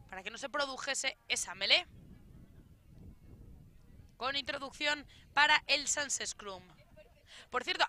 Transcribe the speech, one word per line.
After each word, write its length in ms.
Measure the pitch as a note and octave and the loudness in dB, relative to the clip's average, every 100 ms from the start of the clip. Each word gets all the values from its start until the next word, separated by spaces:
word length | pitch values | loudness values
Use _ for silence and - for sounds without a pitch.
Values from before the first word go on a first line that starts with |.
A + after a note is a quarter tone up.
| - | -16
para 140 | F#3+ | -12
que 80 | F#3+ | -10
no 60 | A3+ | -8
se 120 | C4+ | -4
produjese 680 | C#4+ C#4+ C4 - C4 C4+ - - | 0 0 -2 -4 -2 -2 -4 -2
esa 280 | A#3+ - F3+ | -2 -2 -2
melee. 300 | G3+ D4 F4 - - - - - - - - - - - - - - - - - - - - - - - | 4 4 4 -8 -20 -20 -20 -20 -20 -20 -20 -20 -20 -20 -18 -18 -20 -20 -18 -20 -20 -20 -20 -20 -20 -6
Con 180 | B3 C#4 | -2 -2
introducción 680 | C#4 C#4+ C4+ - D4 D4 C#4 - - | -2 -4 -6 -2 2 2 -2 -18 0
para 300 | - D4 D4+ - | 6 8 8 4
el 200 | C#4 C4+ | 2 2
Sans 320 | - C#4+ - G#3 | 0 0 -2 -4
Scrum. 380 | - G#3 F#3+ F3+ D#3 - - - - - - - | -8 -10 -10 -12 -20 -20 -20 -20 -20 -20 -20 -6
Por 120 | B3 | -4
cierto, 220 | B3+ F#4 | 0 2